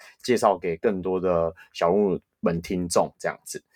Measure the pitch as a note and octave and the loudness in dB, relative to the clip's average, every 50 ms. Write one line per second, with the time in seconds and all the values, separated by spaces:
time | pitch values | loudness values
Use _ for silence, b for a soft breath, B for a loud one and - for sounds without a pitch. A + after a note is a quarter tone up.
0 | b b b b - - A#2+ G#2 A#2+ G#2+ F#2+ F2 - F2+ E2 - - A#2 G2+ F#2 | b b b b -2 0 0 4 4 4 2 2 -2 -6 -4 -2 -2 -2 -2 0
1 | F2 F#2 F#2 F#2 F2 F#2 F2 E2+ E2 E2 F2 b b b b - F2 E2+ F#2 G#2 | -2 -2 -2 0 0 2 2 2 0 -2 -4 b b b b 0 0 2 4 4
2 | G#2 F#2+ E2+ - _ _ _ - - F2 E2+ E2+ E2+ - G2 F2+ F2 E2+ - G#2+ | 2 2 0 -2 _ _ _ -4 -2 -2 -2 -2 -4 -4 -4 -4 -4 0 0 0
3 | E2+ D2 - _ - E2 - - - - - - _ b b | 0 0 -4 _ -6 -6 -6 -8 -14 -14 -16 -16 _ b b